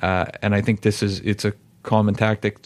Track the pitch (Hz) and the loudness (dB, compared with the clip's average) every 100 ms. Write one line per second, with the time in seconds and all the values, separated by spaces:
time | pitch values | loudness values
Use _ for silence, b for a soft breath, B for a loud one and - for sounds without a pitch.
0 | 92 92 - - 104 101 104 107 107 104 | -2 0 -2 -4 0 0 2 0 0 0
1 | 101 95 - 104 104 - _ _ - 110 | -2 -2 -4 -2 -4 -6 _ _ 0 2
2 | 104 101 110 107 104 - | 2 2 0 0 -2 -4